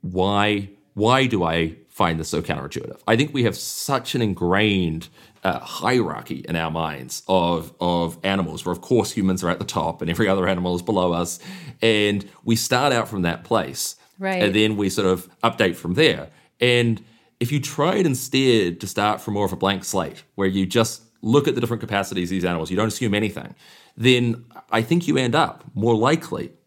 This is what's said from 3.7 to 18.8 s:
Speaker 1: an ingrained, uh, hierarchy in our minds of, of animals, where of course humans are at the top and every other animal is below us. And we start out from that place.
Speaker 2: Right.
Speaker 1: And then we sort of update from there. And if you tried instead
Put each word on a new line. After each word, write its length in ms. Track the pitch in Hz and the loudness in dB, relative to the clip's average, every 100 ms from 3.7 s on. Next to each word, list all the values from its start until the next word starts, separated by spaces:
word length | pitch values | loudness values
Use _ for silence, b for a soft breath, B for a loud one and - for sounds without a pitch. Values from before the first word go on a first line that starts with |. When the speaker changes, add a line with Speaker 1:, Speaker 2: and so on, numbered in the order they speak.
| - - 135 - 131 | -8 -4 -4 -2 -2
Speaker 1:
an 80 | |
ingrained, 840 | 110 90 87 95 107 98 87 80 - B B B | 0 0 2 4 4 2 0 -2 -8 B B B
uh, 160 | 95 73 | -4 -4
hierarchy 840 | - - 104 127 92 65 - 65 - | -8 -4 0 2 0 -4 -10 -10 -4
in 60 | 82 | -4
our 160 | 82 | -2
minds 500 | 82 78 71 64 - - | -4 -4 -6 -12 -12 0
of, 460 | 95 85 85 80 - | 2 2 0 -4 -4
of 380 | 87 87 85 85 | -2 0 -2 -4
animals, 420 | 98 98 82 - - | -2 -2 -2 -6 -6
where 60 | |
of 80 | 90 | -6
course 300 | - - 98 | 0 2 2
humans 320 | - 95 92 | 0 0 0
are 60 | 90 | -2
at 100 | 90 | -2
the 60 | - | -4
top 360 | - 80 82 | -4 -4 -4
and 80 | 82 | -4
every 180 | 85 104 | 0 2
other 200 | 98 90 | 2 2
animal 260 | 90 90 87 | 0 -2 -2
is 60 | |
below 320 | 87 101 90 | 0 0 2
us. 260 | 85 101 - B 190 160 B | 0 -2 -6 B -18 -18 B
And 440 | 113 107 104 101 95 B | 2 4 2 0 -4 B
we 120 | - 113 | -2 0
start 360 | - 127 143 | 2 2 2
out 140 | 123 110 | 2 -2
from 140 | 110 | -2
that 220 | 85 82 | -2 -2
place. 520 | - 113 69 67 - - b _ | 0 -2 0 -6 -8 -10 b _
Speaker 2:
Right. 240 | 190 185 | -4 0
Speaker 1:
And 140 | 104 101 | 2 2
then 220 | 107 104 | 2 2
we 120 | 101 | -2
sort 180 | 90 98 | 0 0
of 220 | 92 - _ | 0 -4 _
update 340 | 98 95 98 85 | -2 2 0 0
from 180 | 82 90 | -4 2
there. 340 | 156 78 71 b b _ | 2 2 -8 b b _
And 440 | 123 120 120 110 b b b _ | 2 4 2 0 b b b _
if 120 | 120 | -2
you 80 | 143 | -2
tried 460 | 127 - 151 202 175 | -4 0 0 2 0
instead 720 | 127 - 131 135 117 90 87 | 0 -2 2 4 4 2 -2